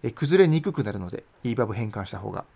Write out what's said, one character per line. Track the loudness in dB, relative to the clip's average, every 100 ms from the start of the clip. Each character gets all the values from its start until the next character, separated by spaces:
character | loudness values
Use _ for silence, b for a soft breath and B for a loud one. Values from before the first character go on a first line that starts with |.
え、 | -8
崩 | -2 2 6 6
れ |
に | 6
く | 0
く | -2
な | -4
る | -4
の | -8
で、 | -10 -14 _
イ | -4
ー | 0
パ | 0
ブ |
変 | -2 -4
換 | -6 -8
し |
た | -8
方 | -8
が。 | -10 -12